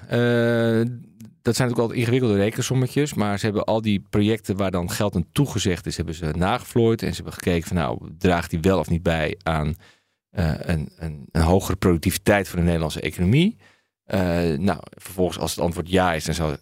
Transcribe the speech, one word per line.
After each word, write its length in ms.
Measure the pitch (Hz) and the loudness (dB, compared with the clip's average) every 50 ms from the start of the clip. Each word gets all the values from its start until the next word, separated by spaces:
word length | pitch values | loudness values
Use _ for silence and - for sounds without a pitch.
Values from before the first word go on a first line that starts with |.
eh, 880 | - - 120 120 120 120 120 117 117 117 117 117 117 113 113 113 117 120 120 120 - - - - 113 110 - _ | -8 -2 0 2 2 2 2 2 2 2 2 2 2 2 2 2 2 0 -2 -8 -14 -20 -20 -20 -20 -20 -20 _
dat 140 | - - 113 | -2 0 0
zijn 140 | - 135 123 | 2 0 0
natuurlijk 100 | 117 120 | 2 0
altijd 200 | 117 110 98 120 | 0 0 0 -2
ingewikkelde 360 | 120 117 117 131 127 113 104 | 0 2 2 2 4 4 4
rekensommetjes. 800 | 98 98 107 113 - 123 - 127 131 127 123 - 135 147 151 - | 4 2 2 0 -2 -2 -2 0 0 0 0 0 0 -2 0 -2
Maar 260 | - 104 104 101 98 | -2 -2 -2 -2 -2
ze 60 | - | -2
hebben 180 | 110 98 107 - | -2 0 0 0
al 180 | - 101 113 | 0 0 0
die 180 | 110 107 104 98 - - | 0 0 0 0 -2 -2
projecten 480 | - 107 101 104 113 107 - - 101 95 | 0 2 2 2 2 0 -2 -4 -2 -2
waar 140 | 101 95 | -2 -2
dan 200 | 90 90 87 90 | -2 -2 -2 -4
geld 240 | - - 107 104 - | -2 -2 -2 0 0
aan 160 | 92 82 - | -2 -2 0
toegezegd 540 | - - 143 - - 101 - 107 87 80 - | 0 0 0 0 0 -2 -2 0 -2 -2 -4
is, 120 | - - - | -6 -6 -6
hebben 180 | 87 82 82 | -6 -6 -6
ze 180 | 82 85 78 76 85 | -6 -4 -4 -2 0
nagevlooid. 640 | 87 95 117 127 - - - 120 117 113 113 110 | 0 0 0 -2 -4 -2 0 2 4 4 2 0
En 80 | - 80 | -2 -4
ze 60 | - | -6
hebben 180 | - 87 82 78 | -6 -8 -10 -12
gekeken 340 | - - 95 90 85 82 - | -6 -2 -2 0 0 -2 -2
van, 100 | - 85 | -2 -2
nou, 320 | 78 64 58 - - - 78 82 | -2 -2 -4 -6 -10 -14 -8 -2
draagt 320 | - 92 90 85 85 - | 0 2 2 2 0 -2
die 100 | - 85 | -2 0
wel 200 | 78 95 95 90 | 2 2 2 2
of 100 | 76 - | 2 0
niet 140 | 87 82 87 | -2 0 0
bij 340 | 87 82 80 78 76 - - - | 0 0 0 0 -2 -4 -4 -4
aan, 320 | 82 80 78 76 76 78 - - - _ _ _ _ _ _ _ _ | -2 -2 0 -2 -2 -4 -6 -10 -18 _ _ _ _ _ _ _ _
eh, 240 | - - 90 80 71 - | -4 -2 0 0 0 -2
een, 320 | - - 90 78 71 - - | -2 -2 -2 -2 -2 -6 -10
een, 320 | - 82 80 76 71 65 - | -10 -10 -10 -10 -12 -14 -6
een 100 | - 80 | -2 0
hogere 340 | 82 82 90 98 - - 92 | 4 4 4 4 2 0 -2
productiviteit 720 | - - 98 87 80 - 92 - - - - 104 101 95 - | 0 2 2 2 4 2 0 -2 0 2 2 4 4 2 0
voor 120 | - 90 | 0 0
de 60 | 85 | 2
Nederlandse 360 | 87 85 82 82 76 - - | 2 2 2 0 -2 -4 -4
economie? 560 | - - - - 90 87 113 147 175 214 233 - _ _ _ _ _ _ _ _ _ | -6 -6 -2 0 2 4 4 4 4 2 0 -4 _ _ _ _ _ _ _ _ _
Eh, 160 | - - 98 92 90 85 87 85 85 78 69 | -4 -2 0 0 0 0 0 0 0 0 0
nou, 220 | 90 101 87 - | 0 0 0 -2
vervolgens 580 | - - - - - - 92 92 92 85 - - | -6 -14 -20 -18 -18 -8 -4 -2 -2 0 0 -2
als 160 | - 80 - | -4 -4 -2
het 80 | - - | -2 -2
antwoord 260 | 87 82 87 80 82 | -2 -2 -4 -4 0
ja 240 | 90 92 92 90 82 | 2 2 2 2 0
is, 120 | 80 78 | -2 -2
dan 100 | - 80 | -4 -2
zou, 200 | 82 80 78 71 - | -2 -2 -2 -4 -4